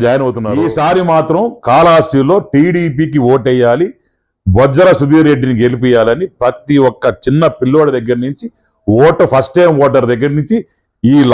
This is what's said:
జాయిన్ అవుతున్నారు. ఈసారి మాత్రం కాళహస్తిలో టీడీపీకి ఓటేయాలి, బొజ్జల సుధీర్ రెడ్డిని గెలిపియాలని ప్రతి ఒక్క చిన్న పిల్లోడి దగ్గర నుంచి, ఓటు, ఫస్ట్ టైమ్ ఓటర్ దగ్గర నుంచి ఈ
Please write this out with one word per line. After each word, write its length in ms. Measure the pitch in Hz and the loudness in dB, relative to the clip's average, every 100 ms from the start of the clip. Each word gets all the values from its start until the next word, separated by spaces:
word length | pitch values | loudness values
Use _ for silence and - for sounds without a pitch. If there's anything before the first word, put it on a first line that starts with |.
జాయిన్ 180 | 120 135 127 | -2 -2 -2
అవుతున్నారు. 360 | 113 110 135 170 | -6 -6 -4 -4
ఈసారి 340 | 160 151 185 175 | -2 -2 -2 0
మాత్రం 300 | 160 160 165 233 - 120 | -2 0 -2 -4 -6 0
కాళహస్తిలో 680 | 135 170 165 - 139 135 196 - | 2 4 2 2 0 0 -2 0
టీడీపీకి 680 | 139 165 175 170 131 156 143 123 | 0 0 0 -4 -4 -4 -2 0
ఓటేయాలి, 560 | 131 123 127 120 127 190 - _ _ _ _ - 95 | 0 0 0 2 0 -2 -8 _ _ _ _ -2 2
బొజ్జల 360 | 139 135 185 156 | 2 4 2 2
సుధీర్ 280 | 143 156 151 | 2 2 2
రెడ్డిని 260 | 135 131 120 | 0 -2 0
గెలిపియాలని 640 | 120 120 127 117 110 120 190 - | -2 0 0 2 2 -2 -6 -4
ప్రతి 360 | 123 - - 143 127 | -4 -4 -2 0 0
ఒక్క 220 | - 127 - - | 0 -4 -4 -4
చిన్న 160 | 147 160 - | 0 0 -2
పిల్లోడి 340 | 127 151 147 127 | -2 0 0 -2
దగ్గర 220 | 113 120 127 | -4 -4 -6
నుంచి, 220 | 143 233 _ _ _ - | -10 -16 _ _ _ -2
ఓటు, 400 | 110 156 165 175 | 2 2 2 0
ఫస్ట్ 200 | - - 180 | 0 -2 0
టైమ్ 180 | 175 147 139 | 2 2 0
ఓటర్ 200 | 131 120 | 0 0
దగ్గర 200 | 120 143 147 | -2 -2 -4
నుంచి 200 | 147 226 - _ _ _ | -4 -4 -6 _ _ _
ఈ 140 | 117 143 127 | 0 2 4